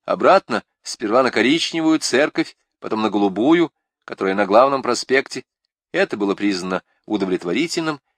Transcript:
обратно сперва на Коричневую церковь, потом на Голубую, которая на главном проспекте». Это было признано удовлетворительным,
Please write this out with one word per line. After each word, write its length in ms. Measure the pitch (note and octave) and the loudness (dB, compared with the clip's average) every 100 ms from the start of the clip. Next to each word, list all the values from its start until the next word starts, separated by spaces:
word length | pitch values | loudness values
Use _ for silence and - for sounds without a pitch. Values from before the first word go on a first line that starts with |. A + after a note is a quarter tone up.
| - | -8
обратно 580 | F#2+ B2 F#3+ - A2 - _ | 0 4 4 2 -6 -8 _
сперва 400 | - - G#2+ A#2 | -16 -8 -2 2
на 80 | B2+ | 2
Коричневую 680 | A#2 A#2 D#3+ - E3 D#3+ D#3 | 2 2 0 -2 -2 0 0
церковь, 560 | - A#2+ D3+ - D#3 - _ _ | 0 0 0 -2 -6 -8 _ _
потом 220 | - A2 | -8 -2
на 80 | A2 | -2
Голубую, 640 | G#2 G2+ F#2+ C3 E3+ D#3+ _ _ _ - | 0 0 2 2 4 2 _ _ _ -16
которая 300 | - F#2+ G2 | -6 -2 0
на 100 | G2 | 4
главном 360 | G#2 C3+ C#3 | 4 4 0
проспекте». 640 | A#2+ A#2 - C3 C#3 C3 - _ _ _ _ | -2 -4 0 0 -2 -10 -16 _ _ _ _
Это 240 | E3 G3 A2 | -4 -2 -2
было 180 | G2+ | -2
признано 480 | F#2+ G2+ F#2 F2+ F#2 _ _ - | 0 -2 -2 -4 -6 _ _ -6
удовлетворительным, 920 | G#2+ F#2+ F2+ F2 G2 E3 - D#3+ D3 _ | -2 -2 -2 -2 -4 -2 -4 -6 -8 _